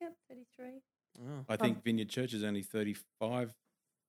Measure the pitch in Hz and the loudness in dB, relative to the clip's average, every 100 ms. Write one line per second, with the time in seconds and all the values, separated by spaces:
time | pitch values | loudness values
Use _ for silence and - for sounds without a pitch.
0 | 339 339 - 254 240 - 254 262 - _ | -12 -12 -18 -20 -18 -16 -14 -14 -18 _
1 | _ - 123 143 131 110 120 110 117 113 | _ -12 -8 -6 -2 4 4 4 2 2
2 | 107 - 127 110 104 101 95 110 104 95 | 2 0 0 0 2 0 0 0 0 -2
3 | - _ 110 123 117 - _ _ _ _ | -8 _ 0 0 -2 -6 _ _ _ _